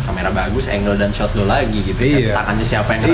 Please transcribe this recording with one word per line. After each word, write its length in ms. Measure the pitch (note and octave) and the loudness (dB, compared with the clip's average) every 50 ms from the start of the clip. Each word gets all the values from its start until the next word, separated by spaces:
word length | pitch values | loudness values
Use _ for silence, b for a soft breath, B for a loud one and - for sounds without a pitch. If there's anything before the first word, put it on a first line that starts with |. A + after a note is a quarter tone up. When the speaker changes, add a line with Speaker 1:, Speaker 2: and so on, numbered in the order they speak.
| - | -2
Speaker 1:
Kamera 260 | - - F#2 F2+ - | -2 -2 -2 -2 -2
bagus, 360 | G3+ F#3+ F#3+ G3+ G3+ G3 - | -2 -2 -2 0 -2 -2 -2
angle 300 | G3+ G3+ G3+ G3+ - G2+ | -2 -2 0 0 0 0
dan 120 | G2+ G2+ G#2 | 0 0 0
shot 200 | G#2 - - - - | 0 -2 -2 -2 0
lo 120 | G#2+ G2+ | 0 0
lagi 340 | G2+ - C#3+ C3 A2 G#2+ G#2 | 2 2 0 0 0 0 -2
gitu 180 | G2+ G2 F2+ | -2 -2 0
kan. 220 | - B2 C#3+ D3 C3+ | 0 2 2 2 2
Speaker 2:
Iya. 140 | A#2 G#2+ G#2 | 2 2 0
Speaker 1:
Tangannya 320 | G2+ G#2+ G2+ G#2 A2 A#2 | -2 -2 -2 -2 0 0
siapa 240 | A2+ A#2 G#2+ G#2 - | 0 0 0 0 0
yang 120 | A2 A2 - | 0 0 2
Speaker 2:
Iya. 80 | - | 2